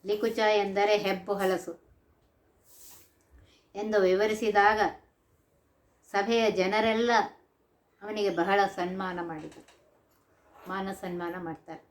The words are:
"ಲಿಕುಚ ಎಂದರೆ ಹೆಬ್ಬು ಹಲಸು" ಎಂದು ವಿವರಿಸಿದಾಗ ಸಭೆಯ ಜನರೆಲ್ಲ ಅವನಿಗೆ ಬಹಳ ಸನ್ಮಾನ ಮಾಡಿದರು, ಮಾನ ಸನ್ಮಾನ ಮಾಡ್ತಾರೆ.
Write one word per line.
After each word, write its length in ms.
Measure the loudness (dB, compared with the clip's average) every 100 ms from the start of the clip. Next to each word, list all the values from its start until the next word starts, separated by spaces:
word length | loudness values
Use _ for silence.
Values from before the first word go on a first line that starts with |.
| -4
"ಲಿಕುಚ 320 | -2 -2 0
ಎಂದರೆ 580 | 2 2 0 0 2 2
ಹೆಬ್ಬು 380 | 0 -4 -4
ಹಲಸು" 560 | -2 0 -2 -6 -14 _ _ _ _ _ _ _ _ _ -20 -20 -20 _ _ _ -20 -20 _ _
ಎಂದು 260 | -8 0 4
ವಿವರಿಸಿದಾಗ 800 | 4 4 2 0 2 6 6 4 0 -2 _ _ _ _ _ _ _ _ _ _ _
ಸಭೆಯ 400 | -4 0 2 2
ಜನರೆಲ್ಲ 600 | 2 0 2 2 2 2 2 0 -8 _ _ _ _ _ _
ಅವನಿಗೆ 280 | -10 -2 -2
ಬಹಳ 300 | 0 2 2 2 -2
ಸನ್ಮಾನ 420 | -6 -4 -6 -6
ಮಾಡಿದರು, 440 | -8 -10 -12 -18 -20 _ _ _ _ _ _ _ _ -20 -12
ಮಾನ 240 | -8 -8
ಸನ್ಮಾನ 420 | -8 -8 -8 -8 -8
ಮಾಡ್ತಾರೆ. 460 | -10 -12 -14 -18 _